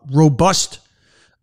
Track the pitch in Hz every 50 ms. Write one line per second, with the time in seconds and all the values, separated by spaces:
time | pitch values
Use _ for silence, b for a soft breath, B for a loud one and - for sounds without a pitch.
0 | _ 139 131 147 160 151 135 110 165 190 185 - - - - - b b b b
1 | b b b b b b b b